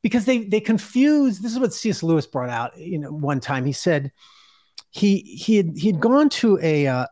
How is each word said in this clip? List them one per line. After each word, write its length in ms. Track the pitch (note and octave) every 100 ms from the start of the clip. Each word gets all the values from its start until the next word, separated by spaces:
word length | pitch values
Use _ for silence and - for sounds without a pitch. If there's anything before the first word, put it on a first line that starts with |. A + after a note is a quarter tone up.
Because 220 | - B3
they, 220 | G#3+ B3+ G#3
they 160 | G#3
confuse, 760 | G#3+ A3 - B3 C#4+ D4+ C4+ F#3
this 120 | A3+
is 80 | A#3
what 140 | B3
C 160 | - A3+
S 120 | F#3
Lewis 220 | E3 D#3+ -
brought 240 | C3+ B2
out, 280 | A#2 A#2+ -
you 200 | E3 E3+
know, 140 | C#3+
one 300 | D3+ C#3+ C#3+
time. 240 | - C3+ C3
He 80 |
said 400 | C3+ - D#3 C#3 _ _ _ _ _ _ - -
he, 260 | - G#3 G3
he 400 | - D3 - G#3+
had, 200 | E3+ D#3
he 100 | F#3
had 120 | E3+
gone 300 | A3+ C4+ D4
to 280 | - A#3 F#3+
a, 260 | D#3+ D3+ C#3
uh, 200 | B2+ B2